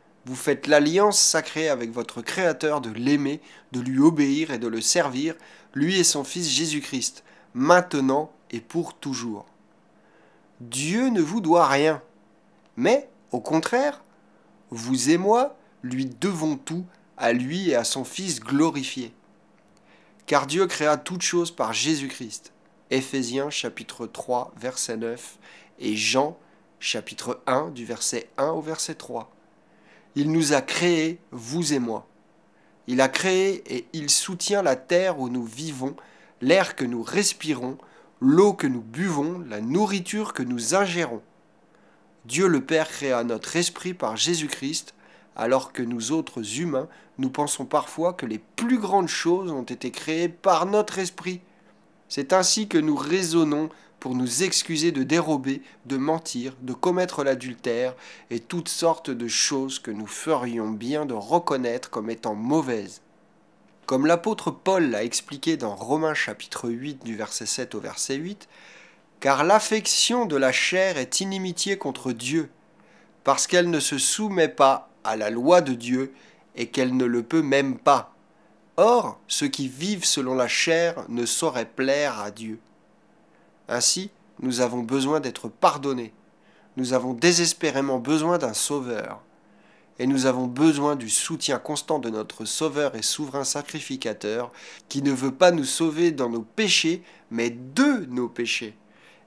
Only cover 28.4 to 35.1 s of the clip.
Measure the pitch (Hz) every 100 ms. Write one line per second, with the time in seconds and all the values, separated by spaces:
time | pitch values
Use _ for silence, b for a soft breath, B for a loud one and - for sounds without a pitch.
28.4 | 143 165 151 156 - 156 - 117 110 _
29.4 | _ _ b b b b b 143 147 160
30.4 | 147 147 - - 175 170 156 170 _ 127
31.4 | 117 160 156 143 117 107 - _ _ _
32.4 | _ b b b - 127 131 - 185 185
33.4 | 190 185 - 127 - 160 147 - - 175
34.4 | - 202 170 131 - 180 185